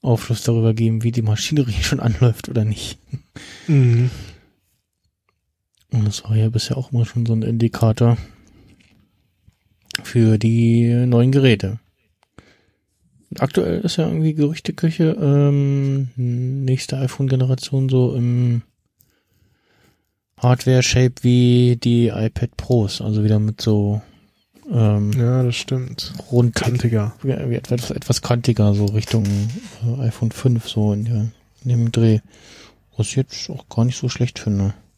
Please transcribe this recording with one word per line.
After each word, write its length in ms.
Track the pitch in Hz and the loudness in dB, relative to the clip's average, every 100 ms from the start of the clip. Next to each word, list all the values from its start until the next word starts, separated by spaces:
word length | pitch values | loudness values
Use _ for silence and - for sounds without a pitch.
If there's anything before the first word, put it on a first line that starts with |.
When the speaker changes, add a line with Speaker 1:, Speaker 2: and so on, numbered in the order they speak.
Speaker 1:
Aufschluss 400 | 127 117 - 113 | 0 -2 0 -4
darüber 320 | - 117 113 | 0 2 2
geben, 280 | 110 113 113 | 2 0 0
wie 80 | 117 | -2
die 120 | 120 | -2
Maschinerie 500 | 110 107 - 151 127 | 0 -2 0 0 0
<laughs> 100 | 104 | -2
schon 160 | - 139 | -2 -2
anläuft 500 | 120 110 120 110 - | -2 2 2 2 -4
oder 140 | 123 107 | -2 -2
nicht. 320 | 104 - - _ - _ - - - - | -2 -8 -14 _ -16 _ -20 -20 -18 0
Speaker 2:
Mhm. 420 | 143 127 117 123 - - - _ _ _ _ _ _ _ _ _ _ _ _ _ _ _ | 4 4 4 2 -2 -16 -20 _ _ _ _ _ _ _ _ _ _ _ _ _ _ _
Speaker 1:
Und 160 | 123 104 | 0 0
das 180 | 101 | -2
war 120 | - 110 | -2 0
ja 140 | 110 | 2
bisher 260 | 117 - 127 | 0 -4 -6
auch 160 | 127 | -4
immer 140 | 123 117 | -2 -2
schon 180 | 120 | -2
so 80 | 117 | 0
ein 80 | 113 | 0
Indikator 760 | 110 117 117 - 113 107 117 117 - - _ _ _ _ _ _ _ _ _ _ _ _ _ _ _ - | 0 0 0 2 0 4 2 2 -2 -20 _ _ _ _ _ _ _ _ _ _ _ _ _ _ _ -14
für 340 | - 120 113 110 | -4 2 4 4
die 460 | 113 117 117 117 120 120 123 | 2 2 4 4 4 2 2
neuen 260 | 120 123 | 4 4
Geräte. 460 | 139 135 107 98 113 _ _ _ _ _ - _ _ _ _ _ _ _ _ _ | 4 4 2 0 -8 _ _ _ _ _ -20 _ _ _ _ _ _ _ _ _
Und 100 | - | -4
aktuell 380 | 135 202 175 170 | -2 0 -2 -2
ist 160 | 175 - | -2 -2
ja 100 | 160 | -2
irgendwie 260 | 165 160 | 0 -2
Gerüchteküche, 800 | 151 147 160 - - 165 160 160 185 | 0 -2 -2 -8 -2 -2 2 0 2
ähm, 920 | 151 143 143 143 139 139 139 139 131 123 | 2 4 4 2 0 0 0 -2 -4 -4
nächste 840 | 123 120 127 135 131 131 - 135 | -4 -2 -4 -4 -2 -2 -2 -4
iPhone-Generation 920 | 135 - 135 131 131 131 - 135 135 | -4 -2 -2 0 0 0 -2 -2 2
so 260 | 131 127 | 2 2
im 480 | 127 120 123 123 117 - _ _ _ _ _ _ _ _ _ _ _ _ _ _ _ _ _ | 2 0 2 2 0 -4 _ _ _ _ _ _ _ _ _ _ _ _ _ _ _ _ _
Hardware-Shape 760 | 123 127 - 127 123 127 127 127 | 0 2 2 2 2 2 0 0
wie 560 | 123 123 123 123 123 120 | 2 4 4 4 4 2
die 300 | 123 120 117 | 0 2 2
iPad 480 | 104 110 - 117 - | 0 -4 -4 -8 -8
Pros, 460 | - 123 101 - | -2 0 0 -4
also 200 | 107 107 | -4 0
wieder 140 | 107 107 | 2 2
mit 220 | 107 107 | 0 -4
so, 400 | - 107 104 110 - _ _ _ _ _ 311 | -2 0 0 -2 -8 _ _ _ _ _ -4
ähm, 400 | 143 107 104 104 | 0 2 2 0
Speaker 2:
Ja, 300 | 110 120 127 | 0 0 0
das 120 | 123 | 0
stimmt. 600 | 120 - 131 127 - - - - | -4 -6 -6 -6 -12 -12 -14 -2
Speaker 1:
rund 220 | 120 120 | 2 2
Speaker 2:
Kantiger. 600 | - - 120 120 110 104 - | 0 -2 0 0 0 -2 -6
Speaker 1:
Ja, 280 | 135 127 127 | -6 -4 -4
wie 60 | 117 | -6
etwas, 340 | - 120 - | -4 -4 -4
etwas 320 | - - 127 | -8 -4 -4
kantiger, 500 | - 120 117 110 104 | 0 0 0 2 2
so 120 | 101 104 | 2 0
Richtung, 380 | 107 107 113 101 101 104 156 240 - | -2 -2 -2 0 -2 -2 -6 -14 -8
äh, 160 | 117 123 | -6 -2
iPhone 300 | 123 - 117 | -4 -2 -4
fünf, 340 | - 131 117 - | 0 0 0 -2
so 280 | - 104 | -2 0
in 100 | 104 | 0
der, 220 | 113 113 110 - _ _ | -2 -2 -4 -8 _ _
in 60 | 127 | -2
dem 240 | 120 117 | 0 0
Dreh. 280 | 117 113 107 - - - - - _ _ - | 2 4 4 0 -20 -20 -20 -20 _ _ -6
Was 120 | 107 | -4
ich 80 | 135 | -2
jetzt 340 | 131 - - | -4 -8 -12
auch 180 | 135 - | -14 -8
gar 160 | - | -2
nicht 140 | 120 123 | 0 0
so 100 | 127 | -6
schlecht 300 | - 123 - | -2 -4 -4
finde. 340 | - 101 98 - _ | -4 0 -2 -4 _